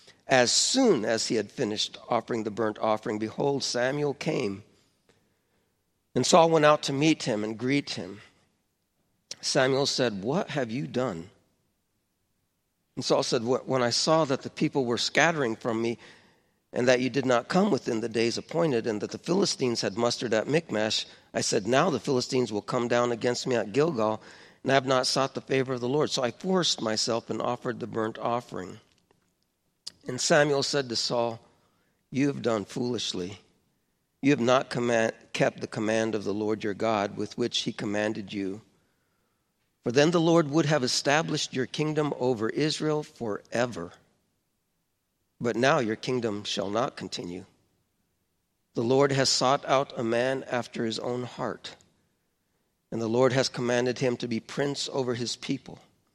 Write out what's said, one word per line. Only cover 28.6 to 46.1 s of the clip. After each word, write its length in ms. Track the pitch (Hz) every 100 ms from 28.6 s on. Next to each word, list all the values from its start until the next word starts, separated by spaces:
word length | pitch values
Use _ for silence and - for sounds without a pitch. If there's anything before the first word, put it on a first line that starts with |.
| 92 107 _ _ _ _ _ _ _ _ _ _ - - -
And 140 | 123
Samuel 440 | - 165 151 139
said 240 | 131 147 127
to 80 | 110
Saul, 420 | - 123 117 113 _ _ _ _ _ _ _
"You 160 | 135 143
have 160 | 135
done 220 | 120 110
foolishly. 760 | 95 - 123 117 - 92 90 98 _ _ _ _ _ _ _ _
You 120 | 135
have 80 | 139
not 280 | 117 127 -
command-, 460 | 131 120 117 113 - -
kept 280 | - 135 -
the 60 | 110
command 480 | - 107 110 110 107
of 80 |
the 100 | 101
Lord 300 | 101 107 107
your 100 | 107
God 420 | 95 110 107 101 104
with 220 | 104 -
which 220 | 120 -
he 120 | -
commanded 600 | 113 117 104 107 113 95
you. 300 | 104 98 101 - _ _ _ _ _ _ _ _ _ _ _
For 80 | 127
then 180 | 120 151
the 100 | 175
Lord 300 | 165 170 147
would 160 | 147 147
have 160 | 156
established 720 | 123 - - 147 160 156 -
your 120 | 131 120
kingdom 460 | - 151 156 147 139
over 300 | 127 120 107
Israel 560 | - 151 147 151 151
forever. 880 | 151 - 117 101 - 113 123 95 85 - _ _ _ _ _ _ _ _ _ _ _ _ _ -
But 160 | 120 110
now 220 | 131 156
your 180 | 113 110
kingdom 480 | -